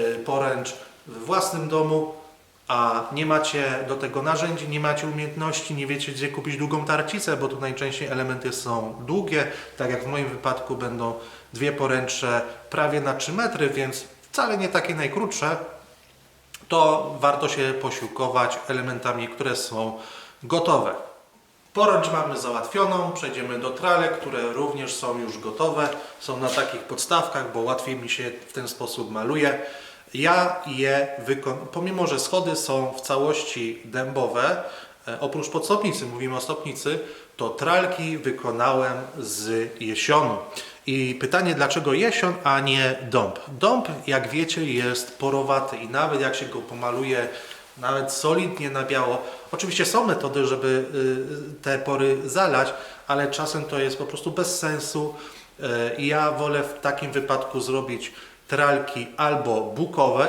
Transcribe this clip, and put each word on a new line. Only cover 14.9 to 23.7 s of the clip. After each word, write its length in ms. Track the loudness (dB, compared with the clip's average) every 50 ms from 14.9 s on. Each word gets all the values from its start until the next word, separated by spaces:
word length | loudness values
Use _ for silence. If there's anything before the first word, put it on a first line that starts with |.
| -2
najkrótsze, 600 | -2 -2 -2 -2 -2 -2 -2 -2 -2 0 0 0 -2 -4 -10 -14 -18 -20 -20 -20 -20 -20 -20 -20 -20 -20 _ _ _ _ _ -20 -18 -2 2 6
to 420 | 6 8 8 6 4 0 -2 0 4
warto 300 | 4 4 4 4 0 0
się 240 | 0 0 0 0 0 0
posiłkować 760 | -2 -4 -4 -6 -6 -6 -2 -2 0 2 4 4 4 4 0 -2 -4
elementami, 600 | -2 -2 -2 -2 -2 -4 -2 -2 -2 -2 -2 -4
które 280 | -6 -6 -4 -2 -2 -2
są 420 | -2 -4 -4 -2 -2 -2 -2 -4 -6 -10 -14 -16 -16 -18 -20 -18 -14 -4
gotowe. 520 | 0 0 2 4 4 4 4 4 0 -2 -6 -8 -12 -16 -20 -20 _ _ _ _ _ _ _ _ _ 2
Poręcz 380 | 4 6 6 6 6 4 2
mamy 280 | 0 0 0 -2 -2 -4
załatwioną, 720 | -4 -4 -4 -4 -4 0 2 4 4 4 4 2 0 0
przejdziemy 480 | -2 -4 -4 -4 -4 -4 -4 -4 -4 -4
do 100 | -2
tralek, 500 | -4